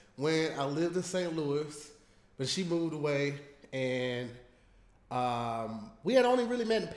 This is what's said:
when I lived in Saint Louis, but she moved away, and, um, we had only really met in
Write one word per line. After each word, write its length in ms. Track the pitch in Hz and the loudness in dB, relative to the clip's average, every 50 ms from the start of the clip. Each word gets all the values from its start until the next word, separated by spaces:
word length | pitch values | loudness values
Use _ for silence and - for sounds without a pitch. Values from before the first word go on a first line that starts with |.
| - - _ | -20 -20 _
when 380 | - 139 160 160 160 160 156 - 139 | -2 0 2 2 2 2 0 0 -2
I 60 | 139 | -2
lived 280 | 143 143 156 170 175 170 | -2 0 0 0 0 0
in 60 | 185 | -2
Saint 320 | 175 - - 185 180 170 165 | -4 -2 -2 -2 -2 -2 -2
Louis, 560 | 160 151 143 143 147 156 147 - - - - - - - - - - - _ _ - | -2 -2 0 0 -2 -2 -4 -8 -14 -16 -18 -20 -20 -20 -20 -20 -20 -20 _ _ -6
but 80 | 135 131 | -4 -2
she 140 | - 185 | -2 -2
moved 320 | 190 165 170 170 165 165 156 | -2 0 0 0 0 -2 -2
away, 400 | 151 147 147 143 139 143 143 143 139 - - - - - - | -2 0 0 2 2 0 0 -2 -6 -10 -16 -20 -20 -16 -8
and, 580 | - 131 131 127 127 127 127 127 123 123 127 117 120 123 - - - - - - - - - - - - - - | -4 -2 -2 0 0 0 0 -2 -2 -4 -6 -8 -10 -14 -20 -20 -20 -20 -20 -20 -20 -20 -20 -20 -20 -20 -14 -6
um, 800 | 123 127 123 123 120 120 120 117 113 113 113 110 110 110 104 - - - - | -2 -2 0 0 0 0 -2 -2 -2 -4 -4 -6 -8 -10 -10 -14 -18 -6 -2
we 100 | 180 254 | 4 6
had 100 | 262 247 | 6 8
only 200 | 240 254 247 240 | 8 6 4 4
really 200 | 226 247 240 226 | 2 0 -2 2
met 180 | 220 226 214 | 2 2 2
in 60 | 175 165 - | 2 -2 -6